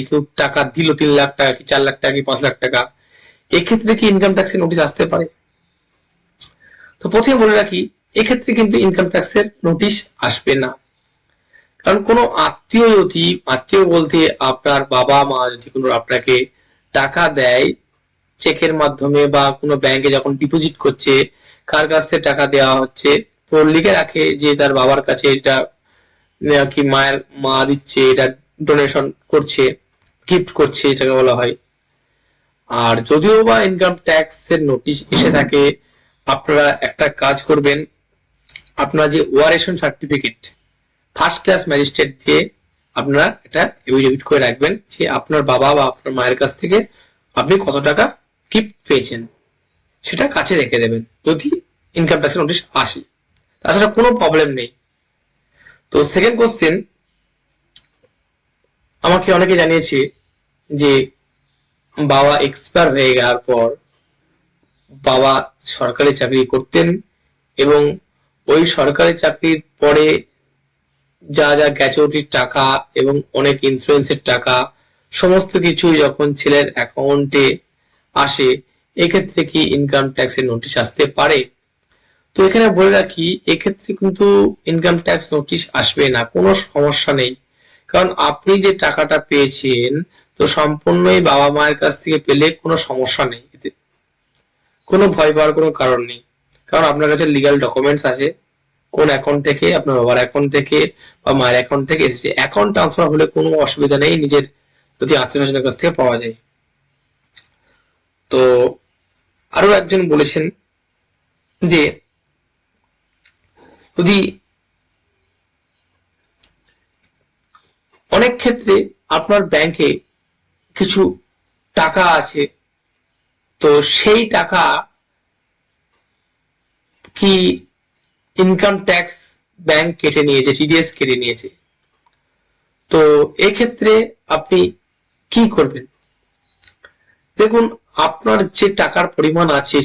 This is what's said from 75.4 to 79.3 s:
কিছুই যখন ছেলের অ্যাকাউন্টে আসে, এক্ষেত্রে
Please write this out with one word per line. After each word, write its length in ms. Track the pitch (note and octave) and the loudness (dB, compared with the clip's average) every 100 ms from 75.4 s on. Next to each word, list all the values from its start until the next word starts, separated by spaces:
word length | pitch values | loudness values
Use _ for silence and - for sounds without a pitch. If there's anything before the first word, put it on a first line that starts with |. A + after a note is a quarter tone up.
| F#3+ F#3+ E3+ | 0 -2 -2
কিছুই 300 | D#3 E3+ D#3 | 0 2 2
যখন 220 | C#3+ C#3+ D3 C#3 | 2 0 -4 -2
ছেলের 260 | C#3+ C#3+ C#3 | 0 2 0
অ্যাকাউন্টে 720 | - A#2+ - C#3 C#3+ C#3 C#3+ C3+ - _ _ _ _ _ - | -4 -8 -4 -2 0 0 0 0 0 _ _ _ _ _ -4
আসে, 320 | C#3 - C3 C#3 - _ _ - | -2 0 0 0 -6 _ _ -2
এক্ষেত্রে 440 | E3+ F#3 F#3+ | 0 0 -2